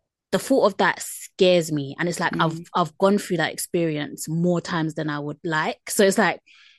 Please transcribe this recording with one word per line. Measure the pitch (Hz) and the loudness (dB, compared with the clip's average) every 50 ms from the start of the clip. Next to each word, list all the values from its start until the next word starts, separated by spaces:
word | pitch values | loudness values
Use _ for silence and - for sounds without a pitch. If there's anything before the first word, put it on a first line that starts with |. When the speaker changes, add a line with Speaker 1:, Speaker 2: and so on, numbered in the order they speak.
| _ _ _ _ _ _ | _ _ _ _ _ _
Speaker 1:
the | - 185 | -4 -4
thought | - - 269 254 - | 0 0 2 4 4
of | 208 202 | 2 2
that | - 202 175 - - | 2 2 0 0 -2
scares | - - - - - - _ - 196 180 180 175 160 160 | -6 -14 -14 -14 -16 -10 _ 2 4 6 6 4 2 0
me. | 156 147 139 135 139 - | -2 -4 -4 -6 -6 -4
And | 160 | -4
it's | 175 165 - | -4 -2 -2
like, | 170 - - 165 | -4 -2 0 0
I've, | 170 165 156 165 | 0 0 -2 -4
Speaker 2:
Mm. | 175 - - | -8 -4 -2
Speaker 1:
I've | 185 175 156 - - | -2 -2 -2 0 2
gone | 196 196 202 | 2 4 4
through | 202 - - 185 | 2 0 -2 -2
that | 165 156 117 | -2 -2 -2
experience | - - - - - 180 170 165 151 147 147 - - - - - | -4 -6 -6 -4 -2 -2 0 0 -2 -4 -6 -8 -10 -10 -8 -4
more | 156 165 170 175 175 170 | -2 0 2 2 0 0
times | 165 - 185 165 160 160 151 | -2 -2 -2 -2 -2 -2 -4
than | - 156 151 | -4 -6 -6
I | 147 147 | -6 -6
would | 147 147 147 - - | -6 -8 -10 -8 -6
like. | 175 156 156 160 180 - - _ - | -2 -2 0 0 -2 -4 -8 _ -2
So | - - 208 | 2 4 4
it's | 196 185 | 6 6
like, | - 208 170 - - _ _ - - - _ _ | 4 2 2 0 -2 _ _ -20 -20 -20 _ _